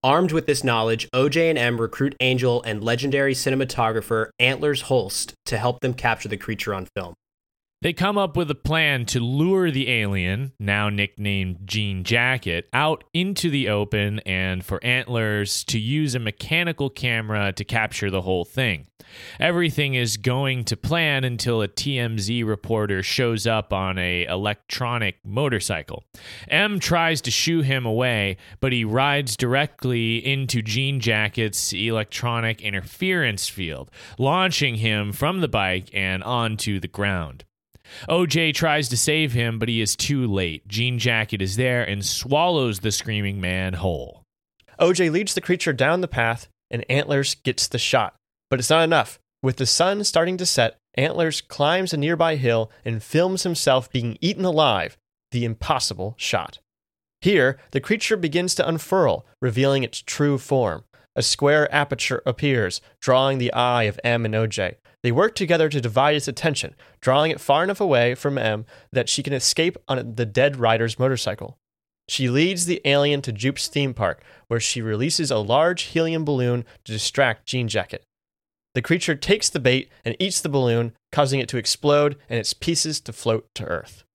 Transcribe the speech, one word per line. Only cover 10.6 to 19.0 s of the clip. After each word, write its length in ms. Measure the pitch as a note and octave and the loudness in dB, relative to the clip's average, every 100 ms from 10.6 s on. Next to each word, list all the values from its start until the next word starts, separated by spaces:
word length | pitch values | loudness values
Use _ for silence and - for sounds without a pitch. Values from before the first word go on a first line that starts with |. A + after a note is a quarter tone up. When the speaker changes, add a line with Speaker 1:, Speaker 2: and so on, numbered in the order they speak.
Speaker 2:
now 300 | G2+ G2+ G#2 | -2 0 0
nicknamed 680 | G2+ G2+ - G#2 G2 F#2 F2 | 0 -2 -2 -2 -2 -2 -6
Jean 400 | F#2+ G#2+ G#2 F#2+ | -6 -4 -2 -4
Jacket, 640 | F2 A#2 B2 C3 - E2+ - | 0 2 2 0 -2 -4 -2
out 300 | B2+ D3+ D#3 - | 0 0 -2 -4
into 340 | E3 F#3 F#3+ F3 | -2 -2 0 0
the 220 | C#3 G#2+ | 0 0
open 480 | G#2 G#2 G#2+ G#2 G2+ | 0 0 0 0 -2
and 420 | - F#2 F#2 F#2 | -4 -2 -2 -4
for 220 | - F#2+ | -4 -4
Antlers 800 | A#2+ B2 B2 A#2+ A2 G#2+ G2 - | -2 -2 -2 -2 0 0 -2 -4
to 140 | - A2+ | -2 -4
use 360 | A2 D3 D3+ | -2 -2 -2
a 40 | B2 | -2
mechanical 720 | A2 - - D#3+ F3 D#3 C#3 | -4 -6 -2 -2 -2 -2 -4
camera 640 | - B2+ A#2 G#2+ G#2+ G2+ | -2 -2 -2 -2 -2 -2
to 100 | F#2 | -4
capture 460 | G#2 A#2 A2 - G2+ | -4 -2 -2 -2 -2
the 100 | F#2+ | -2
whole 240 | F2+ F#2 | 0 -2
thing. 420 | F2 - B2+ E2 - _ | -2 -2 -2 -2 -8 _